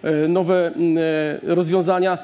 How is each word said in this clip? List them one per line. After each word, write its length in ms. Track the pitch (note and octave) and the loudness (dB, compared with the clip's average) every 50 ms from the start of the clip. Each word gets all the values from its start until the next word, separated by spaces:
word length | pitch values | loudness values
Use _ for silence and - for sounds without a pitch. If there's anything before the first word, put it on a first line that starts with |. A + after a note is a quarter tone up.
| - | -2
e, 240 | D#3+ D#3 D3+ D#3 | 0 0 0 2
nowe, 440 | E3 F3 F#3 F3+ E3+ F#3 F3+ E3+ E3+ - | 2 0 0 2 2 2 2 0 0 -2
mm, 220 | D#3+ E3+ E3+ D#3+ | 0 0 0 2
e, 580 | E3 E3 D#3+ D#3 D#3 D3+ D3+ D3 - - - E3+ | 2 0 0 0 0 -2 -4 -4 -6 -2 0 0
rozwiązania, 600 | F3 F3+ D#3+ F3+ F#3 E3+ F3 F#3 F3+ F#3 F#3+ F3+ E3+ | 0 2 2 0 0 2 2 0 2 2 0 -2 -4